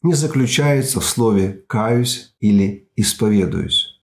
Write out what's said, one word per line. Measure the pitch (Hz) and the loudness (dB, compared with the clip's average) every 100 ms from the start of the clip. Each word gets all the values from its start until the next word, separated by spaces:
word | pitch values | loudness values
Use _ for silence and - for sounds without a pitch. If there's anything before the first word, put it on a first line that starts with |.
не | 170 | 0
заключается | 156 156 135 123 - 143 139 135 - | 0 0 0 0 0 0 0 0 -4
в | - | -4
слове | - 113 101 95 98 _ | 0 2 2 0 -4 _
«каюсь» | 110 113 120 123 - - _ | -4 0 0 0 -4 -10 _
или | 104 101 98 98 _ - | 2 4 2 -4 _ -4
«исповедуюсь». | 101 - 107 104 92 - - - - _ | -2 0 2 2 0 -2 -2 -2 -2 _